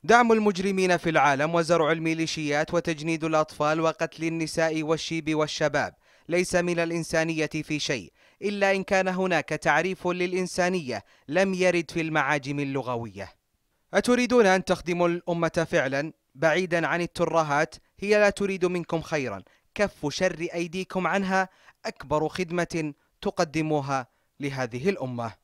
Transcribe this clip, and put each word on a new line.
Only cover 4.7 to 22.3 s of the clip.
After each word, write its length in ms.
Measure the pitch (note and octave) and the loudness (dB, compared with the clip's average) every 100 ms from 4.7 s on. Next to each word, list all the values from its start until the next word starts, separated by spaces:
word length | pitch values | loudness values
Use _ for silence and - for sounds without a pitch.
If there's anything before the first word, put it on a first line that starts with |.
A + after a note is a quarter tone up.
| D#3 | -2
والشيب 520 | D3+ D#3+ - E3 D3+ D#3 | -2 -2 -2 -4 -2 0
والشباب 580 | D3+ - D3+ C#3 B2+ - _ _ - | -2 0 0 0 -4 -8 _ _ -2
ليس 260 | F3 F3+ F3+ | -2 2 0
من 240 | F3 E3+ | 0 0
الإنسانية 640 | E3 E3+ D#3 E3 D#3+ D#3 D3+ | 0 -2 -2 0 0 0 -2
في 340 | D#3 D3 D3+ | -4 -6 -6
شيء، 340 | - C3 E2 _ _ _ | -4 -4 -6 _ _ _
إلا 300 | - G3+ G3 | -6 0 2
إن 120 | G3 | 2
كان 240 | F#3 F#3+ F#3 | 2 0 2
هناك 420 | F#3 F#3 E3 - | 0 0 0 0
تعريف 580 | D3+ D#3+ D3+ F3 F#3 F3+ | -2 2 2 2 -2 -4
للإنسانية 960 | F3+ F3+ F#3 F#3 - F3+ F#3 C3 G#2+ _ _ - | -2 -2 -2 -4 0 0 0 -4 -8 _ _ -2
لم 260 | E3 G3 | 0 2
يرد 380 | F3+ F#3 F3 E3 | 2 2 2 -2
في 100 | E3+ | -4
المعاجم 580 | D#3+ D#3 C#3 D3 C3 C#3+ | -2 0 2 0 -2 -4
اللغوية. 760 | C#3 C3+ A#2+ A#2+ A2+ F#2+ F#2+ _ _ _ _ _ _ | -2 -4 -4 -6 -6 -12 -14 _ _ _ _ _ _
أتريدون 520 | G3 A3+ B3 A#3+ B3 G3 | 0 2 2 4 6 6
أن 200 | F#3+ F3+ | 4 2
تخدموا 420 | F3 E3 F3 F3 | -2 -2 0 0
الأمة 600 | F3 - E3+ E3 F3 D#3+ | 0 -2 0 0 0 0
فعلا 420 | E3+ C3+ C3+ D#3 - _ C3+ | 0 0 -2 -4 -12 _ 0
بعيدا 520 | D#3+ D#3+ F#3 E3+ D3+ | 2 2 0 0 0
عن 140 | E3+ | -2
الترهات؟ 760 | E3+ - E3+ E3 D3+ C#3+ D#3+ - _ - | -4 -2 2 2 2 0 0 -4 _ -10
هي 200 | G3+ G#3 | 2 4
لا 100 | G#3 | 4
تريد 360 | G3+ G3 F#3+ F3+ | 2 -4 0 -2
منكم 360 | F3+ E3 E3 | -2 -4 -6
خيرا. 420 | - D#3 B2+ G2 - _ _ - | -2 -4 -4 -8 -14 _ _ -2
كف 320 | G3+ - D3 | -2 -2 -6
شر 380 | - F#3 D#3 E3 | 0 -2 -2 -6
أيديكم 540 | F3 E3+ F3 F#3 F#3 E3+ | -6 -6 -6 -6 -2 0
عنها 420 | F#3+ F#3+ F#3+ F#3 _ _ _ - | 0 0 0 0 _ _ _ -12
أكبر 420 | - C3+ D3+ | -12 -2 0
خدمة 680 | D#3 | 0